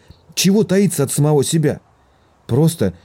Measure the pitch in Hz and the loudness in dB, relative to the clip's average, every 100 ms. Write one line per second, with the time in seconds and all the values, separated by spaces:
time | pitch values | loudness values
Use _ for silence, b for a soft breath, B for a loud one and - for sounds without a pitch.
0 | b b _ - - 196 208 185 196 - | b b _ -4 0 0 0 0 0 0
1 | 139 - 147 151 127 160 151 - _ _ | -4 0 0 2 0 0 -2 -4 _ _
2 | b b b b - 117 160 - 98 - | b b b b -4 0 0 0 -4 -6